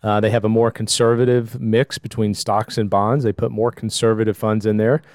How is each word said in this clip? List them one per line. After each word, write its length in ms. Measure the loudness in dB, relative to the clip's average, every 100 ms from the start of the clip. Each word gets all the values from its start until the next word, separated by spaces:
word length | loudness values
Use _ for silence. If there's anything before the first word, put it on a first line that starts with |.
uh, 160 | 0 2
they 100 | 2
have 140 | 2
a 60 | 2
more 200 | 2 2
conservative 880 | 0 -6 0 2 4 2 2 -2 -6
mix 380 | 0 0 0 -4
between 360 | -12 -4 -2
stocks 440 | -2 -2 -2 -2 -4
and 120 | 0
bonds. 340 | 0 2 0
They 80 | -2
put 200 | -2 -4
more 200 | -2 -2
conservative 680 | -2 -8 0 0 2 0 -2
funds 280 | -2 0 0
in 120 | 0
there. 240 | 2 0 -2